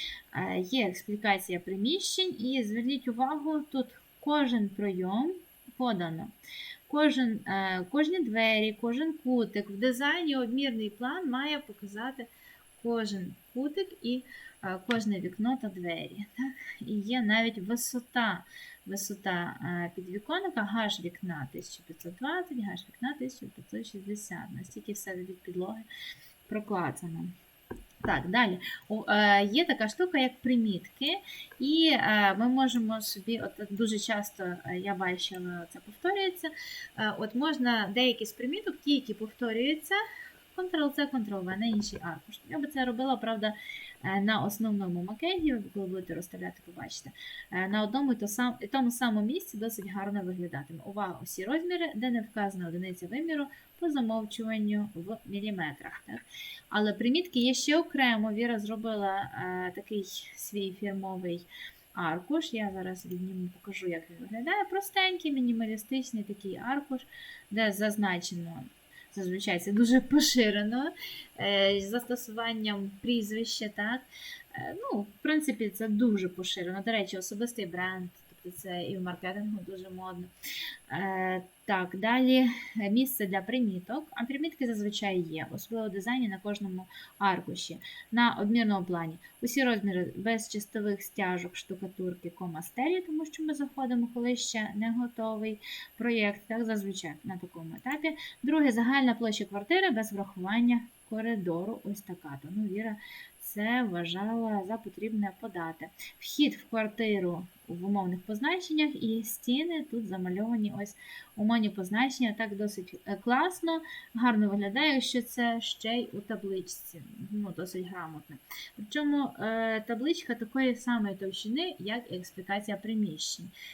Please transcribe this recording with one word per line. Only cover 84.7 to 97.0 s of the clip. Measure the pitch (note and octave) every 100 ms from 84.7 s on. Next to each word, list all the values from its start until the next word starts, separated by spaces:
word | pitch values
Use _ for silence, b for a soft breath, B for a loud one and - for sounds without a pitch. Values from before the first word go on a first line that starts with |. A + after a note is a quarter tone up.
| G#3+ G#3 G3+ G3+ F#3
є, | E3 D#3+ -
особливо | - - A3+ A3
в |
дизайні | F#3+ G3 B3+ A3+
на | F#3+
кожному | G#3 G#3 G3 F#3 F#3 B B -
аркуші. | G3+ F3+ - E3 - E3+ B B B
На | A3+ A#3+ -
обмірному | G#3 A#3 G#3+ G3 F3+
плані. | E3+ E3 D#3+ B B
Усі | A#3+ C#4
розміри | B3 A3 G3+ F3+ F3 -
без | G#3 A3+ A3
чистових | G#3+ - A3 G#3 G3+
стяжок, | - - F#3 F3+ F3 -
штукатурки, | - F#3+ F#3 F#3 F#3 F3+ F3
кома, | - F3+ D#3+
стелі, | E3+ - D4 F#4
тому | F4+ D#4 D#4
що | -
ми | D#4
заходимо, | D4 C#4 - C4 B3 A#3+
коли | A#3+ A#3+ B3
ще | - A3+ G#3+
не | G#3 A3+
готовий | A3+ A#3+ A#3 A3 A3 A3 G#3+ B B B -
проєкт, | A#3 A#3 G#3 G3+ -
так, | A3+
зазвичай | A3+ G#3+ G3 F#3